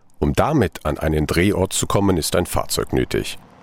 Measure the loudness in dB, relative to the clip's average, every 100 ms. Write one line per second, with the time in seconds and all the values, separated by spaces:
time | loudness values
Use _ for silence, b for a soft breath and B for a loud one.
0 | -16 -2 0 2 2 2 0 -2 -6 -2
1 | 0 0 0 2 2 2 0 -2 0 2
2 | 2 2 0 0 0 -2 -2 -4 -2 0
3 | 0 -2 -4 -10 -16 -20